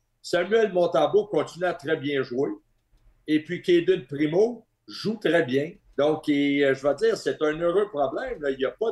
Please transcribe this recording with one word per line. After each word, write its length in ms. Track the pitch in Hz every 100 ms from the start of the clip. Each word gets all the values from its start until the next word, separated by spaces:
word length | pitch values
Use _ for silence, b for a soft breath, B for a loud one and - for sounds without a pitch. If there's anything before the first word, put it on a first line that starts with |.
| _ _
Samuel 520 | - 175 180 226 214
Montembeault 540 | 180 170 170 147 196 202
continue 360 | 156 139 160 180
à 80 |
très 220 | - 143 156
bien 260 | 135 143
jouer. 280 | 127 123 147 311 _ _ _ _ _ _ -
Et 140 | 156 151
puis, 160 | 175
Caden 440 | - 175 165 185 135
Primo 600 | 143 151 170 226 240 - _ -
joue 320 | - 190 220
très 200 | 160 170
bien. 280 | 143 131 156 175 _ -
Donc, 300 | 147 151 -
et, 380 | 143 143 143 139
euh, 80 |
je 120 | 131 139
vais 100 | 135
dire, 200 | 226 214
c'est 240 | 151 135
un 160 | 151 156
heureux 260 | 170 180 202
problème, 520 | 143 139 180 254 214
là. 80 | 143
Il 80 | 131
y 60 | 131
a 60 |
pas 200 | - 226